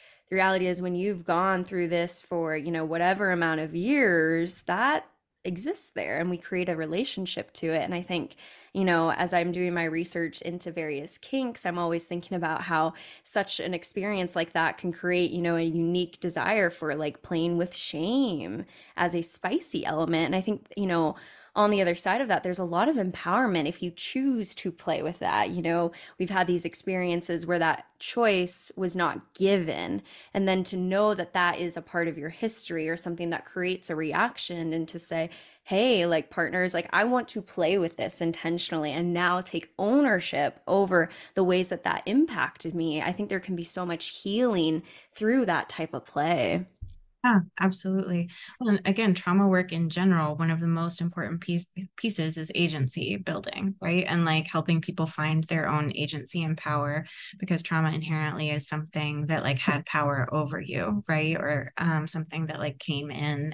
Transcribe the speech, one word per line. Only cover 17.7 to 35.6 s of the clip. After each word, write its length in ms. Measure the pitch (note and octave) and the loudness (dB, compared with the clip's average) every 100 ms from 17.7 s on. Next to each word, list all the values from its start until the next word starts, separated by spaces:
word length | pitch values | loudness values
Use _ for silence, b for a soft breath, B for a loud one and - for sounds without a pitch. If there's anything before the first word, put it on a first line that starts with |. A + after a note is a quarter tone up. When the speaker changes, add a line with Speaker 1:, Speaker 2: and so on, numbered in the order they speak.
| - | -4
Speaker 1:
shame 920 | - D#3 F3 B3+ C4 D#3+ F2 A2 F#3 B B - | -8 -4 0 2 0 0 -6 -8 -10 B B -2
as 180 | F3 E3+ | 0 0
a 60 | |
spicy 640 | E3+ - F#3 C#4+ - - - | -4 -6 -4 -2 -2 -4 -2
element. 420 | D#3 D#3+ E3 D#3 | -2 0 0 0
And 80 | F#3+ | 0
I 60 | |
think, 300 | F#3+ G#3 - - | -2 -4 -6 -6
you 100 | F#3+ | 0
know, 280 | E3+ D#3+ - B B B - | 2 0 -2 B B B 2
on 140 | G#3 | 4
the 120 | G3+ | 6
other 120 | F3 | 4
side 260 | F3 F#3+ A3 | 2 2 0
of 80 | C4 | 2
that, 120 | F3+ | 0
there's 160 | F3+ F3+ | 0 -2
a 60 | |
lot 260 | F3 E3+ A#3+ | 0 2 2
of 60 | C#4+ | 2
empowerment 720 | F#3 F3 E3+ G3+ B3+ E3+ D3 | 0 -2 0 2 4 2 0
if 160 | F3 | -2
you 80 | F3 | -6
choose 640 | E3+ - C4 C#4 A#3+ F#3+ - | -6 -6 0 0 0 -2 -4
to 160 | F#3+ | -6
play 320 | E3 - D#3 | -6 -2 -2
with 160 | D3+ F3 | -2 -4
that. 320 | - G#2 G2+ | -2 0 0
You 100 | F3+ | 0
know, 300 | E3 E3+ E3+ B B B | 0 2 0 B B B
we've 140 | F3+ | -2
had 160 | F#3+ F3+ | 0 2
these 180 | F3 E3+ | 2 0
experiences 800 | - - F#3 F3+ E3+ F3 E3+ E3+ | -6 -4 -2 0 0 0 -4 0
where 140 | F3 | 2
that 260 | D#3+ - - - | 2 0 -4 -14
choice 720 | - - A3+ F#3+ F3+ - - - | -6 2 4 4 0 -4 -8 -4
was 200 | F#3 F3+ | -4 0
not 400 | E3+ - - - | 0 -2 -10 0
given. 640 | F#3+ G3 D#3+ D#2+ E2+ - B B B | 4 4 2 -2 -2 -4 B B B
And 140 | G3+ F#3+ | 0 2
then 160 | F#3+ F3+ | 2 0
to 120 | F#3 | -2
know 360 | F3+ F#3+ G#3+ | 0 2 2
that 200 | G3 E3+ | 2 -2
that 260 | F#3 F3 - | 2 2 2
is 180 | F3 E3+ | -2 -6
a 40 | |
part 260 | D#3+ F3 E3 | -6 -2 -2
of 100 | D#3+ | -2
your 120 | D3+ | -10
history 600 | - A3 - - E3 D#3 | -4 -4 -4 -6 -4 -2
or 80 | E3+ | -4
something 320 | F3 E3+ E3+ | -4 -4 -2
that 160 | E3 - | -4 -6
creates 440 | F#3 F3+ F#3 - | -4 -2 -2 -4
a 40 | D#3 | -4
reaction, 800 | D#3+ D#3 A#3 - - F3 E3 | 0 2 0 -2 -8 -4 -2
and 160 | E3 D#3+ | -2 -4
to 80 | E3+ | -6
say, 320 | - E3 E3 B B B | -6 -4 -4 B B B